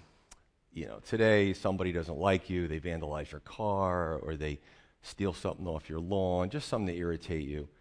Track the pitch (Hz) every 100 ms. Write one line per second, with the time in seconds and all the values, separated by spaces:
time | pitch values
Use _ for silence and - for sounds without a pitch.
0 | - _ _ - _ _ _ - 80 107
1 | - 113 110 104 98 92 101 95 92 85
2 | 80 73 98 95 - 90 85 78 85 82
3 | 76 76 73 76 - - 107 98 95 90
4 | 82 80 76 78 76 73 - - - _
5 | - - 98 85 95 80 90 78 - 80
6 | 87 98 92 90 92 147 - 117 95 87
7 | 85 80 - 80 69 73 73 -